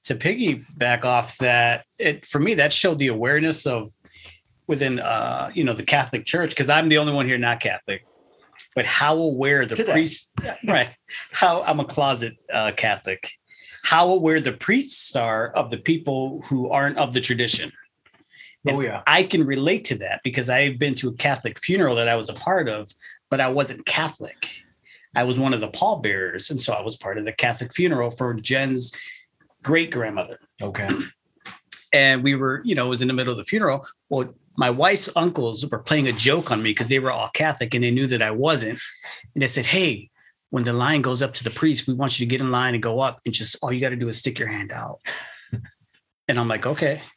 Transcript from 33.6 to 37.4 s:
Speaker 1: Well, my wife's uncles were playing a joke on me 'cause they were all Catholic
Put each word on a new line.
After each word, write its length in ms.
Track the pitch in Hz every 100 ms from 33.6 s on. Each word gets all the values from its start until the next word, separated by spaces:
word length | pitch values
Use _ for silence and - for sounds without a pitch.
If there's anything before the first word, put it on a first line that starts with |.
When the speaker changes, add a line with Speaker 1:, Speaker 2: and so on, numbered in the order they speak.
| 185 135 - - _
Speaker 1:
Well, 240 | 139 127 - _ -
my 100 | 127
wife's 400 | 123 175 196 - 170
uncles 480 | 170 175 117 107 143
were 120 | 113
playing 280 | - 151 135
a 60 |
joke 380 | 110 117 160 160
on 100 | 110
me 120 | 110
'cause 160 | 104 117
they 80 | 135
were 120 | 131
all 200 | 120 113
Catholic 400 | -